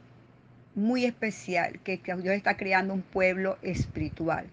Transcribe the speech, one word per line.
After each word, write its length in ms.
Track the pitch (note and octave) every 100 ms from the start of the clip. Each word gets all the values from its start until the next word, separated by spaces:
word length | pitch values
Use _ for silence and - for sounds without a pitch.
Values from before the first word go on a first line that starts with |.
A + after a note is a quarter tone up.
| - - - - - - -
muy 300 | G3+ A3 B3+
especial, 760 | A#3+ A#3 A3 - - F3 - -
que, 200 | - F#3
que 140 | -
Dios 200 | F3+ F3+
está 220 | G3+ G#3 G3+
creando 380 | G3 F#3 F#3+
un 80 | F#3+
pueblo 560 | - F#3+ F#3 F#3 F#3+ F#3+
espiritual. 840 | F#3+ F3 - E3 D3+ - E3 D3 -